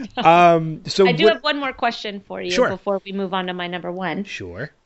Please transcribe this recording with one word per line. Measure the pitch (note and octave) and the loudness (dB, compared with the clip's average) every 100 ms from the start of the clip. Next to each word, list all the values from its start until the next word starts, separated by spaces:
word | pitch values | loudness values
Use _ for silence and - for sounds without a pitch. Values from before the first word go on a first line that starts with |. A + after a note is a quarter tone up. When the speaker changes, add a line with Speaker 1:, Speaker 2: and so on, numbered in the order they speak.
| B3 - | -12 2
Speaker 1:
know. | E3 | 6
Speaker 2:
Um, | E3+ F3 E3+ D#3+ D#3+ - | 8 8 6 2 -8 -8
so | - A#3+ | 2 2
Speaker 1:
I | |
do | F#3+ | 4
Speaker 2:
what | G#4 D#4+ | 2 2
Speaker 1:
have | |
one | D4 C#4+ | -2 -4
more | C#4 | -6
question | C4 A#3+ A#3 A3 G3+ | -4 -4 -4 -10 -12
for | - F#3+ | -12 -10
you | F#3 | -4
Speaker 2:
Sure. | F3+ B3 | 0 0
Speaker 1:
before | F#3 - G3 G3 | 0 -4 -4 -4
we | |
move | G3 G3 | -6 -4
on | F#3+ F3+ | -4 -4
to | |
my | F3+ F3 | -6 -6
number | F3 F3 | -8 -8
one. | F3+ F#3 D#3+ G3+ | -6 -4 -4 -6
Speaker 2:
Sure. | - F#2 F2 C#3 _ | -10 -12 -10 -12 _